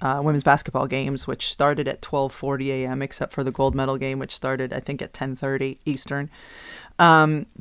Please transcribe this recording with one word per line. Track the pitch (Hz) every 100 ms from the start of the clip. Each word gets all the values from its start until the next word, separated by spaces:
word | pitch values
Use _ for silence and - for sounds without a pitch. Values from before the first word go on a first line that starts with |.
uh, | 135 139
women's | 147 147
basketball | 143 143 - 131 135
games, | 131 131 135 -
which | 131 -
started | - 143 147 143
at | 139
twelve | - 147 135
forty | - 135 139 135
A | 131 127
M, | 131
except | 135 - -
for | -
the | 131
gold | 131 135 131
medal | 135 135
game, | 135 135
which | 135
started, | - 131 131 131
I | 131
think, | - 143
at | -
ten | - 135 131
thirty | 139 135 135 131
Eastern. | - 135 - 143 143 - - - - - - -
Um, | 170 160 156 156 - -